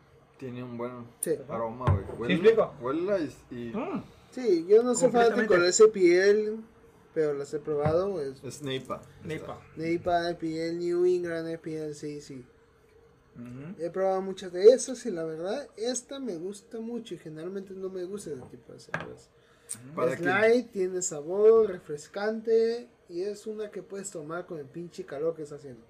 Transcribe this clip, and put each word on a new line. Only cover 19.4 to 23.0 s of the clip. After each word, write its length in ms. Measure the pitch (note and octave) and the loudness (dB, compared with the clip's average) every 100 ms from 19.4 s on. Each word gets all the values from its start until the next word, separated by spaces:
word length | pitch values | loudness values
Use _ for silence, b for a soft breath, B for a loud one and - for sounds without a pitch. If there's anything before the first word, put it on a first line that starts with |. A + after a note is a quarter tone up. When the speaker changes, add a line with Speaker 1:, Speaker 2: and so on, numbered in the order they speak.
| B B B A#2 C3 | B B B -16 -12
Speaker 3:
Ujú. 100 | D#3 | -2
Speaker 1:
Para 160 | E3 | -2
Speaker 2:
Es 60 | F3 | 0
Speaker 1:
que 60 | F3 | 0
Speaker 2:
light, 460 | G3 A3 B3 - | 4 4 4 2
tiene 300 | G3 F#3 F3+ | -4 -4 -2
sabor, 680 | F3 D3+ D3+ F#3 G#3+ A3+ G#3 | -6 -6 -4 4 8 8 4
refrescante 1200 | F3+ - D3 - G3+ G#3 A3+ A3+ A3+ A3+ A#3 A#3+ _ | -2 -10 -12 -10 -6 -4 -4 2 2 2 -2 -10 _